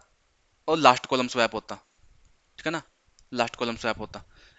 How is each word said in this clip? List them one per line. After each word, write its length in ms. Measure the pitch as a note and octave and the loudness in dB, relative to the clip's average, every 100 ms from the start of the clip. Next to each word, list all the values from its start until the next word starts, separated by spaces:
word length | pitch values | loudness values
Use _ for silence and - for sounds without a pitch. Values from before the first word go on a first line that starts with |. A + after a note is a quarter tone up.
| _ _ _ _ _ _ - | _ _ _ _ _ _ -2
और 100 | D#3+ | 6
लास्ट 280 | C3+ B2 - | 6 6 0
कॉलम 220 | C3 B2 | -2 0
स्वैप 260 | B2+ A2+ | 0 0
होता, 200 | G#2+ - G#2 _ _ - - - _ _ - | 0 -10 -16 _ _ -20 -20 -20 _ _ -10
ठीक 80 | D#3 | -8
है 60 | |
ना, 100 | D#3+ - _ _ _ - | -8 -10 _ _ _ -10
लास्ट 240 | B2 A#2 - | -2 -2 -2
कॉलम 200 | A#2+ A2+ | -4 -2
स्वैप 220 | A#2 G#2+ | -4 -4
होता। 220 | G#2+ G2+ - - - | -8 -12 -18 -20 -20